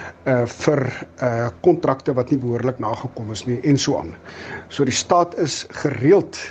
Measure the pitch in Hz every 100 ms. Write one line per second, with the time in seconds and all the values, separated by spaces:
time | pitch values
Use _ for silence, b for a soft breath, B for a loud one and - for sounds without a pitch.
0 | B B - 127 120 - - 143 127 -
1 | - - 127 117 120 - 180 170 135 135
2 | - 127 123 139 120 117 123 127 123 117
3 | 123 - 107 110 127 120 151 139 - 123
4 | - - B B B B B - 131 104
5 | - 175 170 - 156 - - - 151 -
6 | 135 196 - - -